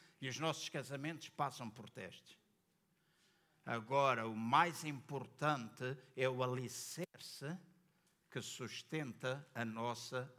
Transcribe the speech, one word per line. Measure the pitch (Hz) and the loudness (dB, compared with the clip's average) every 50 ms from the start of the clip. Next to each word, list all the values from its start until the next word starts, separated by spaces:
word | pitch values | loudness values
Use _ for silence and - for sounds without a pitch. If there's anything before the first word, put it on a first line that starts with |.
| - - - _ | -20 -20 -14 _
E | 139 131 | -6 -4
os | 123 117 | -4 0
nossos | 156 160 151 - - - | 0 0 0 0 -4 -4
casamentos | - 151 127 113 139 139 139 156 165 147 - - | -4 -4 -4 -4 -6 -4 -4 -4 -6 -6 -10 -14
passam | - - 147 135 127 - 127 110 | -2 0 0 0 0 -4 -8 -8
por | 101 123 107 87 | -8 -10 -14 -14
testes. | - - 101 87 - - - - - _ _ _ _ _ _ _ _ _ _ _ _ _ _ _ _ _ _ _ _ _ _ _ _ _ _ | -10 -10 -10 -10 -10 -14 -18 -20 -20 _ _ _ _ _ _ _ _ _ _ _ _ _ _ _ _ _ _ _ _ _ _ _ _ _ _
Agora, | 123 120 117 110 110 135 139 139 135 123 117 113 113 | -2 -2 -2 -2 2 4 6 8 8 6 6 2 0
o | 110 | 0
mais | 110 113 117 131 147 170 175 160 - - | 0 2 6 8 8 8 8 4 -2 -4
importante | 151 147 131 - - 143 135 123 - - - 147 151 151 135 113 110 - - 127 127 135 - - - - | -4 -4 -6 -6 -6 -6 -6 -6 -6 -6 2 4 4 4 4 0 -6 -6 -4 -2 -2 -2 -4 -8 -12 0
é | 135 131 131 | 2 4 4
o | 127 127 127 | 4 4 2
alicerce | 127 127 131 127 113 - - - - - - 175 - _ 113 - - - - 139 139 170 190 - - - _ _ _ _ _ _ _ _ _ _ _ | 2 2 0 -2 -4 -6 -6 -8 -8 -6 -6 -6 -8 _ -14 -14 -12 -10 -8 -6 -6 -6 -6 -8 -16 -20 _ _ _ _ _ _ _ _ _ _ _
que | - 131 | -6 -6
sustenta | - - - - 127 110 - - - - - 160 151 127 104 - - 127 127 139 147 - - | -6 -4 -6 -6 -6 -6 -6 -8 -8 -4 -2 -2 -2 -2 -6 -2 -2 -2 -2 -2 -6 -8 -4
a | 117 117 | -2 -2
nossa | 113 110 113 117 120 117 113 - - 127 127 123 139 - | -2 0 0 0 0 0 -2 -6 -4 -4 -4 -4 -4 -10